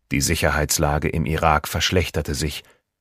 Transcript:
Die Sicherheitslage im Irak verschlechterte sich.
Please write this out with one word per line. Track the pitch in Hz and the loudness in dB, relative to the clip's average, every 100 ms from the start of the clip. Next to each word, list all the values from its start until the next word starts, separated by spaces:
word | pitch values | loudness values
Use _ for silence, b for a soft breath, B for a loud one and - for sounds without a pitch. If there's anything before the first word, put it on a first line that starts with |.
| - | -4
Die | 71 | -2
Sicherheitslage | 71 85 82 73 73 - 76 73 76 | 0 2 2 0 0 0 2 2 0
im | 80 71 | -2 -2
Irak | 80 80 76 - | 2 2 2 0
verschlechterte | 85 - 92 85 80 - 71 | -4 0 0 0 -2 -4 -4
sich. | 76 - b b b _ | -4 -6 b b b _